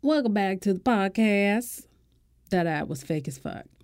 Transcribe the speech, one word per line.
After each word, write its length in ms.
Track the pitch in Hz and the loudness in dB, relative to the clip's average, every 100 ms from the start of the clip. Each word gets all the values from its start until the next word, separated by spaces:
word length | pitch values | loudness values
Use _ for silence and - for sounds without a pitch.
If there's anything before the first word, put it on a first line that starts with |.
Welcome 300 | 277 302 233 | 0 2 2
back 280 | 208 196 190 | 0 0 0
to 120 | 202 | 0
the 60 | 185 | 0
podcast. 1080 | 254 214 190 208 220 202 202 214 247 - - _ _ _ _ _ - | 2 2 2 2 2 4 2 2 -4 -12 -18 _ _ _ _ _ -4
That 140 | 180 | 0
ad 240 | 170 151 147 | 0 -2 -4
was 140 | 139 | -8
fake 240 | - 156 139 | -6 -6 -6
as 120 | 135 | -10
fuck. 260 | - - - _ | -12 -12 -16 _